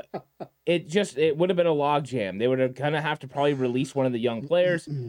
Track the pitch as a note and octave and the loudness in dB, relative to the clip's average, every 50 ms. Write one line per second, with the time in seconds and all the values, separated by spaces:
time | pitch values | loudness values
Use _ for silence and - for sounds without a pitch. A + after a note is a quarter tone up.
0 | - _ - D#3+ - _ _ - D3 - _ _ - D#3+ F3 E3+ F3+ D3 D#3+ G#3 | -4 _ -12 -14 -14 _ _ -18 -18 -18 _ _ -2 -2 -2 -2 -2 -2 -2 -2
1 | G3 D3 A#2+ C3+ D#3 D#3+ C#3 D#3 F3+ F#3 F3+ F3 E3+ E3+ D#3 C#3+ C#3+ D3 D3 D3 | -2 -2 0 0 2 2 2 2 2 2 2 2 2 2 2 2 2 2 2 0
2 | C#3+ A#2+ B2+ A#2+ G2 F#2 F#2 G2+ A#2+ B2+ C3 C3 C3 B2+ B2+ C3+ C#3+ D3 D#3 D3 | 0 -2 -4 -2 -2 -2 -2 0 0 2 2 2 0 0 -2 -2 -2 -2 -2 -2
3 | D#3 D3+ D3+ - C#3 C3 - C#3+ C#3+ D3 C#3+ C3 B2+ B2 A#2+ C3 C3 - - C#3 | -2 -4 -4 -6 -8 -6 -2 0 2 2 2 2 0 0 0 0 -2 -2 0 0
4 | C3 B2+ A#2+ A2+ A#2+ A#2+ A#2 A2+ C#3 D3 E3+ F3+ F3+ F3+ F3 D#3+ - D3+ D3 C3+ | 0 0 0 0 0 0 -2 -2 -2 0 2 2 4 2 0 -2 -4 -6 -8 -6
5 | A#2+ | -6